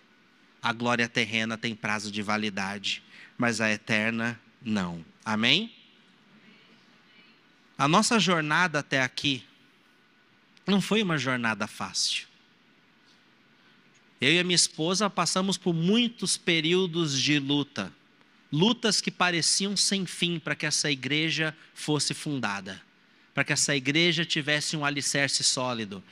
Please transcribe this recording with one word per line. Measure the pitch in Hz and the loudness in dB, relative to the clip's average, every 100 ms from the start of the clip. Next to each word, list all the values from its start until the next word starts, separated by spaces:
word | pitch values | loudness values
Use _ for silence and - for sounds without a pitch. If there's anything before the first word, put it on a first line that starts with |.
| _ _ _ _ _ _ | _ _ _ _ _ _
A | 120 | -4
glória | 113 120 120 117 | 0 0 2 2
terrena | - 110 113 113 110 | 0 0 0 -2 -2
tem | 117 | -6
prazo | 107 110 104 104 | -4 -4 -4 -4
de | 104 | -6
validade, | 101 107 107 98 95 101 98 - - - - - | -2 0 -2 -4 -6 -6 -6 -6 -10 -20 -20 -2
mas | 123 110 | 0 2
a | 110 | 0
eterna | 107 - 110 107 113 117 113 _ _ | 0 0 0 0 -2 -4 -6 _ _
não. | 117 104 90 85 80 - | -2 -2 -2 -6 -14 -12
Amém? | - 107 117 156 233 - - _ _ _ _ - - - - - _ _ _ - - _ _ _ _ - | -4 2 4 4 2 -12 -20 _ _ _ _ -20 -20 -20 -20 -20 _ _ _ -20 -20 _ _ _ _ 0
A | 143 | 4
nossa | 180 220 233 | 4 4 2
jornada | 175 170 151 156 180 147 | 4 2 2 2 2 0
até | - 139 | 0 0
aqui | 127 - 147 131 - _ _ _ _ _ _ _ _ _ _ _ - | 0 0 -2 -2 -6 _ _ _ _ _ _ _ _ _ _ _ 0
não | 196 | 0
foi | - 208 | 2 0
uma | 202 156 | 2 0
jornada | 127 127 117 107 104 | 0 0 0 -2 -4
fácil. | - 98 - - - - _ _ _ _ _ _ _ _ _ _ _ _ _ _ _ _ _ _ _ | -6 -8 -2 -2 -2 -6 _ _ _ _ _ _ _ _ _ _ _ _ _ _ _ _ _ _ _
Eu | 127 | 2
e | 170 | 4
a | |
minha | 180 | 4
esposa | 170 - - 160 185 202 | 2 2 0 -2 0 0
passamos | 190 165 - 190 185 | 0 0 0 0 0
por | 185 | 0
muitos | 165 170 220 233 - 185 - | 2 4 4 2 -2 -4 -2
períodos | - 165 156 180 190 165 160 135 | 0 2 2 2 2 0 -2 0
de | 127 147 | 2 2
luta. | 135 143 139 - 95 - _ _ _ _ _ | 2 0 0 -6 -8 -10 _ _ _ _ _
Lutas | 147 202 247 220 196 | 0 2 2 0 0
que | - | -4
pareciam | - 180 170 147 - 196 196 | -2 0 2 0 0 -2 -2
sem | - 196 | 0 0
fim | 180 - 175 170 | -4 -4 -2 -2
para | 151 | -4
que | 147 156 | -4 -2
essa | - 151 | -2 -2
igreja | 139 127 147 160 147 160 151 - | -2 -2 -2 0 -2 -4 -6 -20
fosse | - - 147 - | -12 -2 -2 -2
fundada, | 147 - 139 110 101 98 92 - _ _ _ _ | -4 -6 -4 -4 -4 -8 -16 -18 _ _ _ _
para | - | -4
que | 139 | -2
essa | 147 - | 0 0
igreja | 143 131 147 175 165 | 0 2 2 2 2
tivesse | 165 165 143 151 143 160 | -2 -2 0 -2 -2 -2
um | |
alicerce | 143 143 131 143 139 - | -2 -2 -2 0 0 2
sólido, | - - 127 120 104 98 - | 0 0 -2 -4 -6 -10 -16